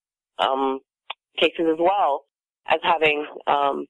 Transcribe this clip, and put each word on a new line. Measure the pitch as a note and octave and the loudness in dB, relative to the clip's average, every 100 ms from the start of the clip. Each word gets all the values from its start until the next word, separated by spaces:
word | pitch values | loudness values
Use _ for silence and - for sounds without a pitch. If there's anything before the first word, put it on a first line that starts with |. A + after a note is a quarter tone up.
| _ _ _ - | _ _ _ -4
um, | G#2+ C3+ C3+ C3+ - _ - - _ - | -2 0 -2 -4 -10 _ -20 -20 _ -2
cases | E3 - E3 | -2 0 0
as | D#3+ | 2
well | F3 G3+ D#3+ D3 - _ _ _ - | 2 2 0 -2 -6 _ _ _ -4
as | D#3+ | -2
having, | E3+ D#3+ D#3 D3 D3 - - | 0 2 2 0 -4 -6 -2
um, | C#3+ C#3+ C#3+ | 0 0 -2